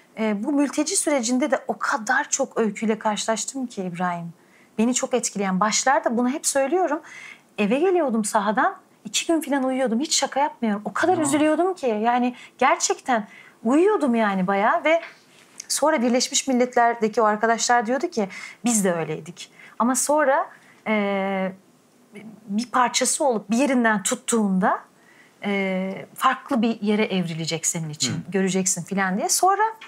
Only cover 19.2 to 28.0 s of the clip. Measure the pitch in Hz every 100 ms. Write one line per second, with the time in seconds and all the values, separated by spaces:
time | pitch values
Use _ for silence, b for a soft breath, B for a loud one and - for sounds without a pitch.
19.2 | 156 170 - B B B 226 254 - 302
20.2 | 269 285 370 B B B - 214 202 196
21.2 | 190 190 190 190 _ _ _ _ _ 208
22.2 | - - - 202 247 262 240 - 247 -
23.2 | 294 220 214 226 285 254 233 208 - 247
24.2 | - 233 202 185 220 392 - _ b b
25.2 | b _ 202 196 196 185 190 190 - -
26.2 | 240 254 - 262 226 220 208 208 214 190
27.2 | 165 160 160 160 - 170 160 147